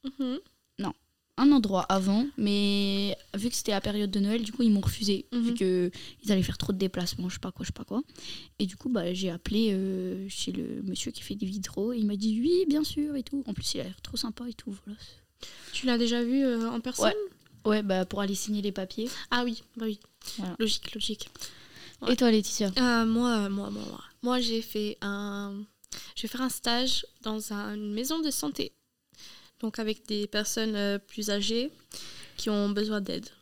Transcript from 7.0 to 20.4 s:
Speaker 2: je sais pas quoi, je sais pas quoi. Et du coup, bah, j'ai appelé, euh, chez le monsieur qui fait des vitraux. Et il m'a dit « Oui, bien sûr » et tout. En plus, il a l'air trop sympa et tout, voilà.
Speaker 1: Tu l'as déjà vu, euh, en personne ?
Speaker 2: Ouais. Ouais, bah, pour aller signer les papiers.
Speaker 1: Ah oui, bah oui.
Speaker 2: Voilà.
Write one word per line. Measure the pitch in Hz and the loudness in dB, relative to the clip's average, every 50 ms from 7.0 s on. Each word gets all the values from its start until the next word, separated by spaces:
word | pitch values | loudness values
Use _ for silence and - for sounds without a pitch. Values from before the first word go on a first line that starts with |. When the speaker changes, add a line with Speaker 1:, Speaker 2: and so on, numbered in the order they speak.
| 180 175 - - 175 180 | -2 -2 -2 -4 -4 -4
Speaker 2:
je | - | -6
sais | - | -6
pas | - 190 | -8 -10
quoi, | - - 185 | -8 -8 -8
je | |
sais | - - | -8 -8
pas | - - | -8 -8
quoi. | - - 233 294 - - - - - - - - - _ _ | -4 -4 -4 -4 -4 -12 -16 -14 -14 -14 -14 -16 -18 _ _
Et | 208 | -2
du | 185 - | -2 -2
coup, | - - 254 | -6 -4 -2
bah, | 254 208 170 175 180 | 0 0 0 0 -2
j'ai | 185 190 185 | -2 -2 -2
appelé, | 165 175 _ - - 214 226 220 196 | -4 -4 _ 0 2 4 4 4 2
euh, | 190 190 190 190 185 185 185 185 185 190 196 | 2 0 0 -2 -2 -2 -4 -4 -6 -6 -8
chez | 196 - - - | -6 -6 -6 -4
le | 180 - - - - - 208 | -4 -4 -4 -4 -6 -6 -4
monsieur | 196 180 - - - | -4 -4 -4 -4 -6
qui | - - | -8 -10
fait | - - 202 | -8 -8 -6
des | 202 208 | -4 -4
vitraux. | 185 190 208 190 - - - 196 226 247 | -4 -4 -6 -8 -6 -4 -2 -2 -2 0
Et | |
il | 233 214 | 2 2
m'a | 202 208 | 2 2
dit « | 196 208 220 220 220 | 2 0 0 2 2
Oui, | 240 311 349 359 381 | 2 4 4 4 4
bien | 320 285 302 302 | 4 2 2 2
sûr » | - - 302 294 302 294 | 0 -2 -2 -2 -2 -2
et | 277 247 | -4 -6
tout. | - - 277 262 | -4 -6 -6 -4
En | - 202 | -4 -6
plus, | - - - - | -4 -4 -4 -4
il | 277 | -4
a | - | -6
l'air | 185 190 - | -8 -10 -12
trop | - - - | -12 -10 -6
sympa | 247 - 233 214 - 240 247 | -6 -6 -6 -6 -8 -8 -10
et | 226 | -10
tout, | - - - 196 196 _ | -10 -10 -10 -10 -10 _
voilà. | 208 208 - - - - - _ _ _ _ - - - - - - - | -14 -14 -14 -14 -20 -20 -20 _ _ _ _ -18 -18 -18 -18 -16 -8 -8
Speaker 1:
Tu | - - | -2 2
l'as | 254 240 | 2 4
déjà | 233 240 226 233 240 240 | 4 4 2 2 2 2
vu, | 233 254 277 277 | 4 4 4 4
euh, | 262 240 226 226 226 | 4 2 2 0 0
en | 240 233 | -2 -2
personne ? | 226 254 247 - 220 | -4 -4 -2 2 2
Speaker 2:
Ouais. | 214 208 427 415 381 - _ _ - - - - | 2 2 2 -4 -6 -10 _ _ -20 -20 -2 2
Ouais, | 220 208 214 208 | 2 4 4 4
bah, | 196 190 185 185 | 2 2 2 0
pour | 185 - 202 | 0 -2 -2
aller | 202 196 202 | -2 -2 -2
signer | 190 - 214 208 208 | -2 -2 -2 -2 0
les | 196 208 | 0 -2
papiers. | 190 - 190 190 - - 220 254 - - - - | -2 -4 -8 -8 -6 -6 -6 -6 -6 -10 -4 -2
Speaker 1:
Ah | 247 247 247 | 0 0 0
oui, | 247 226 - - _ _ | 0 -2 -4 -10 _ _
bah | 226 226 | -4 -4
oui. | 220 208 202 - _ _ _ - - - | -4 -4 -4 -10 _ _ _ -14 -12 -8
Speaker 2:
Voilà. | - | -6